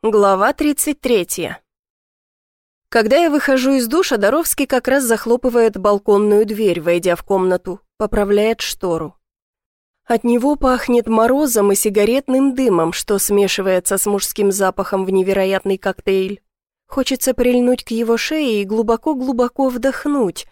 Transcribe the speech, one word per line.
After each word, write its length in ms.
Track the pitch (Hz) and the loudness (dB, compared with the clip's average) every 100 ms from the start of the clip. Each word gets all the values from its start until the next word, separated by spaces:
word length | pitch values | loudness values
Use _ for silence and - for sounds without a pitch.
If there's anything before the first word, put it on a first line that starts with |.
| 226 | 2
Глава 420 | 208 202 190 220 | 4 4 4 2
тридцать 480 | - 302 285 - 285 | 0 -2 0 -4 -4
третья. 600 | - 226 170 - 160 - _ _ _ _ _ _ _ _ _ _ _ _ _ | 0 0 0 -6 -8 -10 _ _ _ _ _ _ _ _ _ _ _ _ _
Когда 280 | 233 214 277 | -2 2 4
я 120 | 339 | 4
выхожу 440 | 285 - 262 254 | 2 2 0 2
из 120 | 269 233 | 0 0
душа, 320 | 311 370 247 | -2 0 0
Доровский 480 | 202 294 330 - 277 | 0 0 -2 -4 -2
как 220 | 254 247 | -2 0
раз 160 | 269 | -2
захлопывает 760 | 247 220 226 247 254 233 226 202 | 0 -2 0 0 2 2 2 2
балконную 720 | 208 202 - 202 208 208 214 | 0 0 2 2 4 2 2
дверь, 340 | 214 214 175 | 0 0 0
войдя 340 | 165 175 180 170 | 0 0 0 -2
в 60 | |
комнату, 580 | - 196 185 180 - 202 _ _ | -2 0 0 -2 -4 -14 _ _
поправляет 640 | 214 208 202 208 214 226 | -2 -2 2 2 2 -2
штору. 540 | - - 185 160 156 _ _ _ _ _ _ _ _ _ _ | -6 -6 -4 -4 -6 _ _ _ _ _ _ _ _ _ _
От 180 | 233 | -2
него 320 | 240 240 269 294 | 2 2 2 0
пахнет 500 | 262 254 - 240 226 | 0 0 2 0 2
морозом 680 | 220 226 269 302 226 202 | 2 2 2 2 2 2
и 40 | 196 | 2
сигаретным 800 | 214 202 208 262 277 262 277 254 | 0 0 2 0 0 0 0 0
дымом, 360 | 262 175 160 | 0 2 0
что 280 | - - 202 | -4 -4 -2
смешивается 800 | - 202 196 - 190 185 180 196 | 0 0 0 -2 0 -2 -2 -2
с 80 | 208 | -2
мужским 440 | 202 - - 202 | -2 -4 -2 -2
запахом 540 | 196 190 185 185 196 190 | 0 -2 -2 -4 -4 0
в 60 | |
невероятный 680 | 190 185 196 190 190 196 190 | 0 0 0 0 -2 -2 -4
коктейль. 640 | 196 190 - 190 190 202 _ _ _ _ _ | -4 -6 -2 -2 -2 -8 _ _ _ _ _
Хочется 480 | - 254 262 - 247 | -4 -4 -2 -2 0
прильнуть 480 | 247 247 247 254 | 2 2 2 0
к 80 | - | -4
его 260 | 226 233 233 | -4 -2 -2
шее 460 | - 311 277 214 | -2 -2 -2 -2
и 20 | 196 | -2
глубоко-глубоко 1040 | 220 220 226 320 277 254 240 240 - 262 | -2 0 -2 -2 -4 -4 -2 -2 0 -2
вдохнуть. 800 | 247 262 - 294 285 202 - - | 0 -4 -2 -4 0 -2 -4 -18